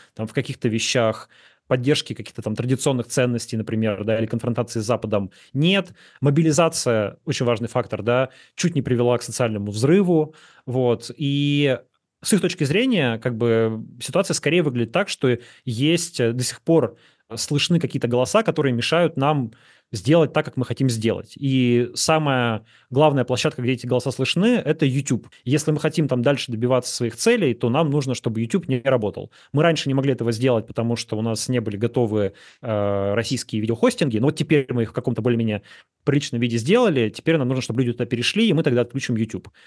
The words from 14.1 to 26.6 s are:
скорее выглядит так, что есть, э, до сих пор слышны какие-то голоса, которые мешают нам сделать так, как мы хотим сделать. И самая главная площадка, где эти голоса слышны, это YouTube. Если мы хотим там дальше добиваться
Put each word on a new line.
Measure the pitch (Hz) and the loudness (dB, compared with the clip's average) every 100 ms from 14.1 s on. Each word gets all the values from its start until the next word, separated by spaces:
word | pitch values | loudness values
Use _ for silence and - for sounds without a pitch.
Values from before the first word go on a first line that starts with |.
| 175 190 | -2 0
скорее | 165 147 170 | -2 0 2
выглядит | 151 123 113 | 2 0 -2
так, | 170 196 | -2 -4
что | - 131 120 - - | -2 0 0 -4 -14
есть, | - 113 143 170 170 - | -8 -2 0 0 -2 -2
э, | 120 | -2
до | 120 | 0
сих | 123 - | -4 -4
пор | - 165 117 - _ _ - 117 | 2 4 2 -4 _ _ -14 -10
слышны | - 143 - 170 | -4 -2 2 0
какие-то | 131 135 120 | 0 -2 0
голоса, | 120 127 214 | 0 2 2
которые | 226 - 139 | 2 0 0
мешают | 120 - 165 170 160 | 0 0 2 2 0
нам | 139 151 117 - _ _ _ | 0 0 -2 -8 _ _ _
сделать | 113 107 165 151 | -4 2 4 4
так, | 160 | 0
как | 139 - | -2 -2
мы | |
хотим | 123 117 131 | -4 0 0
сделать. | 113 113 98 - - | 2 0 -2 -6 -6
И | 139 131 123 120 123 | 0 2 4 2 0
самая | - - 156 147 131 117 110 - _ - | -2 0 2 2 2 0 -2 -6 _ -4
главная | 127 156 135 | 4 4 4
площадка, | 123 123 156 131 | 0 0 0 -2
где | 123 | -2
эти | 127 123 | -2 0
голоса | 127 135 | -2 -2
слышны, | 127 135 - 214 240 | -2 -2 2 2 2
это | 151 156 143 | 0 0 2
YouTube. | 131 131 127 - - | 0 0 -2 -4 -10
Если | - 143 - | -2 0 0
мы | 151 | 0
хотим | 156 160 147 | 0 0 0
там | 127 | 2
дальше | 131 143 - | 2 0 -2
добиваться | 113 | -2